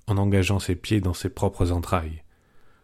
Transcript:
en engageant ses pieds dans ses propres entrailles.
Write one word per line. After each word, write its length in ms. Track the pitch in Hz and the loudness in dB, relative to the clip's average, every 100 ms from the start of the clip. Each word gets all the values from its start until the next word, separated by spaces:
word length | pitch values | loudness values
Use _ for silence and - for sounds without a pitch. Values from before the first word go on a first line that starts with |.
| - | -2
en 120 | 98 | 0
engageant 420 | 101 98 90 95 | 2 4 4 2
ses 160 | - 87 | 0 -4
pieds 260 | - 107 | 0 0
dans 140 | 92 82 | 2 -2
ses 140 | 92 | -4
propres 420 | - 98 - 90 | -2 -4 0 0
entrailles. 520 | 87 87 90 80 78 - _ _ - - - | 0 0 -2 -2 -10 -16 _ _ -20 -20 -20